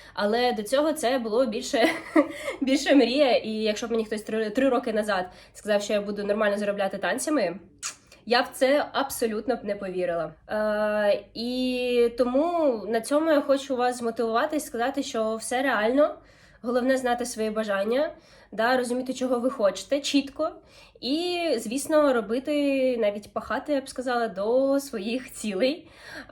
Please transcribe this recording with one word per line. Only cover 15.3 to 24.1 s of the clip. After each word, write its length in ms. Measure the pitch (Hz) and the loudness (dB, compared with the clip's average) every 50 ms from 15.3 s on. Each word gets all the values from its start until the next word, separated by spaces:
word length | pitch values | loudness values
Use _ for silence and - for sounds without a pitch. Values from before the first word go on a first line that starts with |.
| 220 | -2
все 260 | 220 220 - 247 247 | -4 -4 -2 -2 0
реально. 540 | 277 277 240 208 214 226 254 277 294 - - - - - _ _ - - - _ | 0 0 2 2 2 2 4 4 4 4 2 -4 -16 -20 _ _ -20 -20 -20 _
Головне — 360 | - 240 247 247 240 262 269 | -6 -2 0 0 2 2 2
знати 280 | 254 254 240 240 247 240 | 2 2 0 0 -2 -2
свої 240 | 247 - 220 220 214 | -6 -4 -4 -4 -2
бажання, 640 | 214 220 220 208 196 196 202 214 240 269 302 320 - - - - - - - _ | -2 -2 -2 -2 -2 -2 0 0 0 0 0 -2 -4 -10 -20 -20 -20 -20 -20 _
да, 260 | - 202 220 240 254 | -4 0 2 2 2
розуміти, 360 | 254 247 233 240 254 254 254 254 | 2 0 0 -2 -2 -4 -4 -4
чого 260 | 254 254 254 254 240 | -4 -2 0 0 0
ви 100 | 226 254 | 0 -2
хочете, 500 | - - 214 196 185 - - - 277 294 | 0 2 2 2 2 -2 -4 -2 -2 -2
чітко. 500 | 285 - - 277 277 277 - - 311 339 - - - - - - - - - - | 0 0 0 0 0 0 -2 -4 -4 -4 -6 -10 -18 -20 -20 -20 -20 -20 -16 -10
І, 380 | - 233 285 320 349 359 359 349 339 330 277 | -6 -4 -2 -2 -2 -2 -2 -2 0 0 0
звісно, 560 | 226 226 214 233 285 - - 311 302 294 285 254 | -2 -2 -4 -4 -4 -2 2 4 4 6 6 4
робити, 840 | 233 208 190 226 269 262 311 302 294 285 277 269 269 262 262 254 | 2 0 -2 -4 -4 -2 0 0 2 2 2 2 2 2 2 2
навіть 360 | 226 220 208 202 214 208 - - | 2 0 0 0 -2 -8 -10 -10
пахати, 400 | 226 214 - 214 262 269 - 294 | -8 -6 -4 -6 -4 -2 -2 -2
я 80 | 269 | -2
б 80 | 269 - | -2 -4
сказала, 380 | - - 247 262 | -8 -6 -4 -2